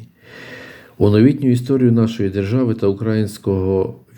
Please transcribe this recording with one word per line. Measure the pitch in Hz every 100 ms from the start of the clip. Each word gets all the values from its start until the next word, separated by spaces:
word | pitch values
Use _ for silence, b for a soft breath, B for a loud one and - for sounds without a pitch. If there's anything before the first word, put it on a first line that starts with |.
| - B B B B B B B B -
У | 104
новітню | 104 127 151 131
історію | 123 123 135 123
нашої | 117 113 - 98
держави | 101 98 123 123
та | 107 101
українського | 98 113 110 104 - - 95 92 95 - - _